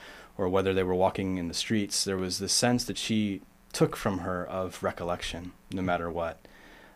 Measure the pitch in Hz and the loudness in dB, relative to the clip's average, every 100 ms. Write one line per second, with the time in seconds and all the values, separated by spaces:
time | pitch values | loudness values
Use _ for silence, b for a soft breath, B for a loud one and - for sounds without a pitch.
0 | B B B - 92 95 95 95 90 90 | B B B -2 2 4 4 2 2 4
1 | 92 - 95 92 85 80 - 110 101 - | 4 4 0 -2 -2 -4 0 0 0 -2
2 | 98 95 92 92 95 - 120 123 - 98 | 0 0 -2 -2 0 2 4 4 0 -4
3 | - 110 104 95 - - - - 160 - | 0 2 2 -2 -8 -20 -14 2 2 2
4 | 113 92 95 90 80 92 92 - 92 - | -2 -2 -2 -4 -4 -4 -4 -2 -4 -2
5 | 87 90 - - 92 - - 98 90 87 | -4 -4 -4 -8 -10 -14 -8 -2 0 0
6 | 85 82 82 - B B B B B | 0 -2 -4 -6 B B B B B